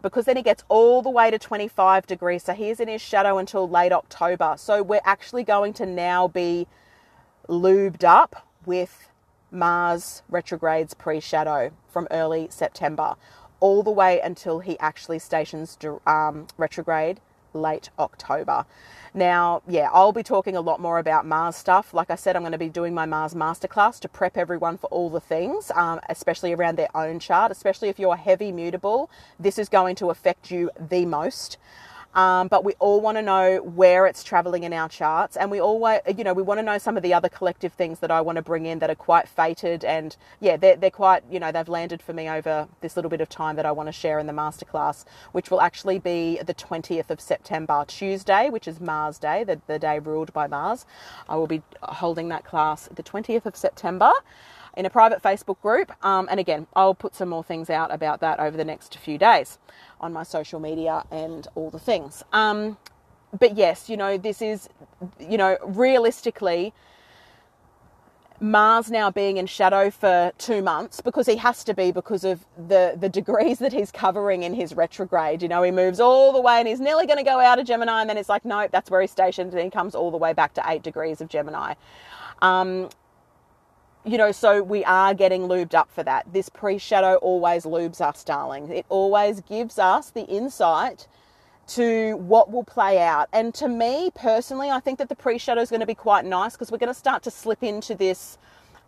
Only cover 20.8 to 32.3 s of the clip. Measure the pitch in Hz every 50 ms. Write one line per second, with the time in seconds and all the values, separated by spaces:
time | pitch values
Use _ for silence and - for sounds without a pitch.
20.8 | 175 170 170 170 160 160 156 156 - 160 156 160 165 170 165 - - 196 180 196
21.8 | 208 - - 165 170 - 170 - - 196 180 175 175 165 165 160 170 165 160 170
22.8 | 170 170 170 170 160 156 156 156 156 156 170 170 156 156 170 - - - - 214
23.8 | 202 226 - - - 180 - - 196 180 - 196 175 165 175 165 170 170 170 -
24.8 | - - - 170 175 165 156 170 - _ 160 160 180 240 320 427 415 - - 170
25.8 | 170 165 165 160 - - 165 - - - 185 - - 175 170 165 175 170 165 170
26.8 | 156 - - 156 160 160 165 170 - - 180 175 214 233 - - - - - -
27.8 | 226 202 190 - 190 185 170 170 151 202 185 180 214 202 180 170 170 175 170 180
28.8 | - 202 220 262 277 - _ - - _ _ - 170 196 190 - 208 - - 190
29.8 | 185 185 185 - 208 175 160 - - 180 185 - _ - 185 175 175 165 - -
30.8 | 170 151 180 180 175 170 160 147 160 247 - - - - - - _ _ - -
31.8 | - - - - - _ - 190 185 185